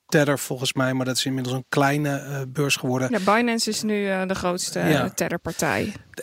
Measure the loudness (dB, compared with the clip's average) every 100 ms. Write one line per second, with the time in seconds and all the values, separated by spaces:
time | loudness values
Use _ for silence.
0 | 2 4 4 2 -2 -4 -2 0 0 0
1 | 0 -2 -2 -2 -2 -4 -2 2 4 2
2 | 0 -4 -6 -8 -6 -2 0 0 0 0
3 | 0 0 4 4 4 0 -2 -2 -2 0
4 | 0 0 0 0 0 -2 -4 -2 2 2
5 | 0 -2 -2 -2 -6 -2 0 0 -2 -6
6 | -18 -8